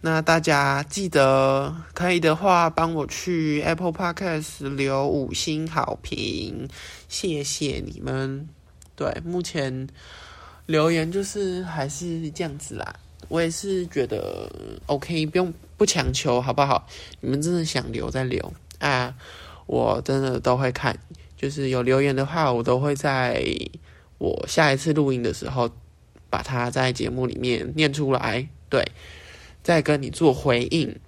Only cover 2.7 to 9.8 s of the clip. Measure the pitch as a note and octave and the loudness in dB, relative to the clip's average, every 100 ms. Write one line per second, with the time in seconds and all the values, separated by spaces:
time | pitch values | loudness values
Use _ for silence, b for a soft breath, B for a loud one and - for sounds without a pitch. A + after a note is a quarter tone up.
2.7 | D#3+ E3 D#3+ C3 - - F3 D#3 D3 D3 | 2 0 0 -4 -6 -2 0 0 0 0
3.7 | E3 F3+ E3 F3+ E3 F#3+ D#3+ D#3 - C#3 | 0 -2 -2 -4 -2 -2 -2 -4 -8 -6
4.7 | C#3 C3+ C3+ C#3 D3 C3 - - D#3 D#3+ | -2 0 2 2 0 -2 -4 -2 -2 -2
5.7 | D#3+ - - - - G2+ - - - - | -2 -2 -4 -6 -4 -4 -4 -6 -8 -10
6.7 | B B B B - F#3+ D3+ C#3+ - D3 | B B B B -4 -2 -2 -4 -2 -2
7.7 | C3 - - C3 C3 C3+ C3+ D#3 - - | -4 -6 -8 -6 -4 -4 -6 -10 -18 -20
8.7 | - - - C#3+ - E3+ F3+ F3 D#3+ C3+ | -20 -20 -6 -4 -4 -4 -4 -2 -2 -4
9.7 | C3 | -4